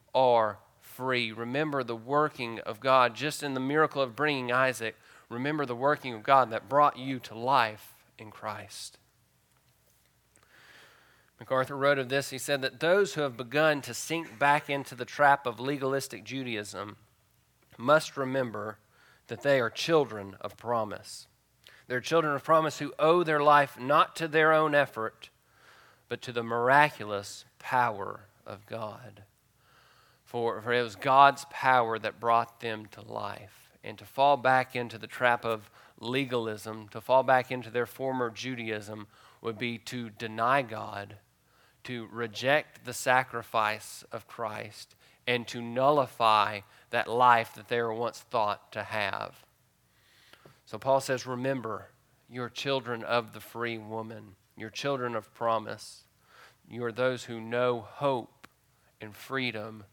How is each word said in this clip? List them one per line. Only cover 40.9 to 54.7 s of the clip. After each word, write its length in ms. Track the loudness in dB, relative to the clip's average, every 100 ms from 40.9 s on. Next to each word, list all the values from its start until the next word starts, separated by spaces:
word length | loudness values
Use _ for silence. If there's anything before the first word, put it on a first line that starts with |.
| -10 -12 -16 _ _ _ _ _ _
to 240 | -12 -10 -10
reject 720 | -8 -8 -4 2 2 0 -12 -12
the 80 |
sacrifice 1120 | -4 2 2 2 -6 -4 0 0 -2 -8 -18 -14
of 160 | -14 -12
Christ, 680 | -10 -8 -8 -12 -16 -20 _ _ _ -2
and 180 | -2 -2
to 120 | -10
nullify 1000 | -6 2 4 4 2 2 4 4 4 -2 -12 _ _
that 180 | -4 -2
life 440 | 4 6 6 2 -6
that 120 | -4
they 140 | -2
were 120 | -2
once 260 | -2 -6 -8
thought 520 | -4 -2 0 -2 -8
to 120 | -10
have. 640 | -6 -4 -4 -4 -10 -14 _ _ _ _ _ _ _ _ _ -20 -20 _ _
So 120 | -6
Paul 240 | 2 2
says, 240 | 2 -4 -4
"Remember, 640 | -4 -2 -4 -4 -10 -12 _ _ _ _
you're 180 | -12 -10
children 560 | -8 -4 -4 -4 -8
of 300 | -2 -2 -2
the 80 | -10
free 360 | -14 -8 -6 -8
woman. 600 | -8 -10 -10 -12 -18 -20 _ -16
You're 140 |
children 440 | -12